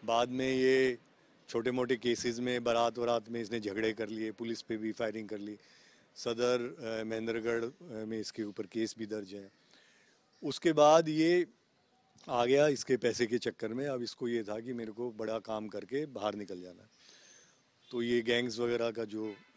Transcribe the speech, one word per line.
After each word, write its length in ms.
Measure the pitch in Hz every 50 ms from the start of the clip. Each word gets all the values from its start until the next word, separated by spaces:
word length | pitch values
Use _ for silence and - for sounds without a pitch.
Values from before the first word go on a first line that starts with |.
| -
बाद 240 | 110 117 117 123 127
में 240 | 123 127 131 131 131
ये 440 | 131 131 131 131 131 131 131 123 120 _ _ _ _ _ _ _ _ _ -
छोटे 220 | - 117 113 123
मोटे 240 | 123 127 127 120 131
cases 440 | 117 110 170 - 113 - 123 120 117
में, 240 | 123 123 123 123 120
बारात 340 | 120 117 117 117 117 113 120
वरात 320 | 120 117 120 117 107 113
में 120 | 117 117
इसने 180 | 117 101 117 117
झगड़े 340 | 104 104 98 104 110 110 107
कर 160 | 104 113 104
लिए, 220 | 113 110 110 110
पुलिस 300 | 107 - 117 117 117 110
पे 160 | - _ 117 110
भी 140 | 110 110
firing 380 | 104 - 120 110 104 113 110 104
कर 80 | 110 104
ली, 200 | 101 104 104 101 _ - - - - - _ _ _ _ _
सदर, 600 | - - 123 117 113 123 123 123 123 120 123 - -
अ, 240 | 127 113 113 110 110
महेंद्रगढ़, 640 | 110 110 113 113 113 113 113 110 117 117 117 113
अ, 400 | 120 139 _ 175 180 120 110 110
में 140 | 107 113 110
इसके 240 | 104 - - - 110
ऊपर 200 | 104 101 - 107
case 320 | 92 - 117 113 107 - -
भी 60 | 113
दर्ज 280 | 104 107 107 101 92 95
है। 160 | 101 98 95 _ _ _ _ - - _ _ _ _ _ _ _ _ _ _ _ _ -
उसके 300 | 147 135 - - 175 160
बाद 360 | 151 147 147 156 165 170 156
ये 360 | 156 156 156 165 175 180 175 - _ _ _ _ _ _ _ _ _ _ _ _ _ - - -
आ 160 | 139 120 120
गया 220 | 120 135 139 147 151
इसके 300 | 143 120 - - 131 120
पैसे 300 | - 120 110 104 123 107
के 100 | 117 120
चक्कर 300 | - - - _ - 110
में। 200 | 110 127 139 147
अब 140 | 135 123
इसको 260 | 120 110 - _ 135 120
ये 160 | 120 117 107
था 160 | 101 107 110
कि 140 | 113 123 127
मेरे 180 | 117 117 110
को 200 | 104 107 120 123
बड़ा 280 | 113 107 113 110 110 113
काम 280 | 98 - 110 107 107 107
करके 380 | 98 101 98 92 - 139 156
बाहर 300 | 151 131 113 101 104 104
निकल 260 | 104 104 90 98 90
जाना 200 | 90 90 87 90
है, 80 | - _ _ _ _ - - - - - - - _ _ _ _ _ _ _ _ _ -
तो 100 | - 120
ये 200 | 120 120 120 120
gangs 380 | 113 117 120 120 123 123 110 110
वगैरह 320 | 120 120 120 117 117 117
का 120 | 110 110 113
जो 320 | 107 104 110 110 110 101 95 - _ _